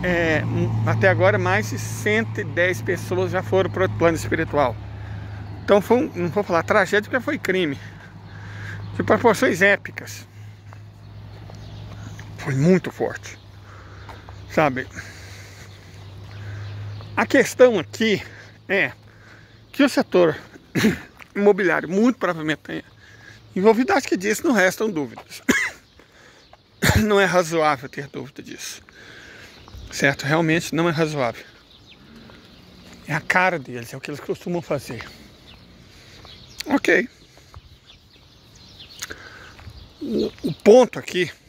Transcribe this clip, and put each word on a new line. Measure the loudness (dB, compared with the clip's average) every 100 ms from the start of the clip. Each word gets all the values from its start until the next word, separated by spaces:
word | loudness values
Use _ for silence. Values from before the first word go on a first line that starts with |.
é, | 0 2 2 2 0 0 0 0 0
até | 4 4
agora | 6 4 4
mais | 2 0 0
de | -6
cento | -8 -4 0 0 0 -6
e |
dez | -4 0 0 0
pessoas | -2 -4 -2 -2 0
já | -2
foram | 2 2 2
pro | 0 -2
plano | 4 2 2
espiritual. | -2 -2 0 2 2 0 -10 -12 -12 -12 -12 -12 -12 -12
Então | 4 4
foi | 6 2
um, | 2 -2
não | -2
vou | -2
falar | 0 0
tragédia | 2 2 4 0 0
porque | -4
foi | -2 -4
crime. | -2 0 0 -4 -12 -18 -20 -20 -18 -16 -14 -12 -12 -12 -12 -6
De |
proporções | 2 4 6 4 2 4
épicas. | 4 4 -2 -12 -14 -14 -16 -18 -20 -20 -20 -20 -20 -20 -20 -18 -18 -18 -18 -16 -16 -16 -14 -14 -14 -16 -16 -10
Foi | -4 2
muito | 4 4 2
forte. | -4 -4 -4 -12 -18 -20 -20 -20 -20 -20 -18 -18 -18 -18 -18 -4
Sabe? | 0 2 0 -8 -14 -16 -18 -18 -18 -20 -20 -20 -20 -20 -20 -20 -18 -18 -14 -12 -12 -12 -12 -12 -12 -8 -2
A | 4
questão | 4 4 6 6 6
aqui | -4 0 2 2 -2 -18 -20 -20 -2
é | 0 0 -4 -20 -20 -20 -20 -20 -20 -20
que | 2
o | 2
setor | 2 2 4 4 2 -10 -20 -6
<coughs> | 2 2 0 -10 -20 -10 2
imobiliário | 4 4 2 0 0
muito | 4 4 2
provavelmente | -2 -2 -2 -4
tenha | -6 -12 -12 -20 -20 -20 -20 -20 -10
envolvido, | 2 4 4 4
acho | 2 0
que | -2
disso | 0 -2 2
não |
restam | 4 4 2 -4
dúvidas. | -2 -6 -10 -18 -8
<coughs> | 0 0 0 -8 _ _ -20 -20 -20 -20 _ -20 _ _ 2 4
Não | 4 4
é | 6
razoável | 4 2 2 2 0 -4
ter | -12 -12
dúvida | -12 -12 -14
disso. | -16 -14 -14 -14 -18 -20 -20 -20 -20 -20 -20 -20 -20 -18 -14
Certo? | -2 0 0 0
Realmente | 0 2 0 -2
não | -2 0
é |
razoável. | 0 -2 0 -4 -4 -16 -20 _ -20 -20 -20 -20 -20 -20 -20 -20 -20 -20 -20 -20 -20 -6
É |
a | -6
cara | 0 2 2 0
deles, | -8 -12 -12
é | -12
o |
que | -10
eles | -10
costumam | -8 -8 -4 -4
fazer. | -2 -6 -6 -12 -12 -18 -20 -20 -20 -20 -20 -20 -20 -20 -20 -20 -20 -20 -20 -16 -4
Ok. | -2 2 0 0 _ -20 -20 -20 -20 -20 -20 _ -20 _ -20 -20 -20 -20 -20 -20 -20 -20 -14 -14 -14 -18 -20 -20 -20 -20 -20 -20 -12
O, | -4 -2 -2 -4
o | -6
ponto | 2 8 8 8 0
aqui | -6 -2 -2 -6